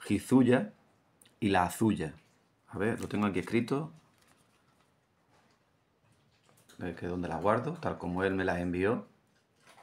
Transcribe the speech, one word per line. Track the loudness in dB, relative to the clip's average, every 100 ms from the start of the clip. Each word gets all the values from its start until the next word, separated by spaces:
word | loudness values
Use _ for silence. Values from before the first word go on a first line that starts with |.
| -2
Hizuya | -2 4 6 6 4 2 -12 _ _ _ _ -20 _
y | 2
la | 4 2
Azuya. | 2 2 2 -4 -10 _ _ _ _ _
A | -4
ver, | -2 -2
lo | -4
tengo | -2 0
aquí | -2
escrito. | -2 -2 0 -4 -4 -14 _ _ _ _ _ _ _ _ _ _ _ _ _ _ _ _ _ _ _ _ _ _ _ _ _ _ _ -10
Es | -10 -8
que | -6
donde | -4 -4
las | -2
guardo, | 2 2 0
tal | -6 -6 -6
como | -6 -2
él | 0
me | 0
las | 0 -2
envió. | -2 0 0 0 -6 _ _ _ _ _ -20 -20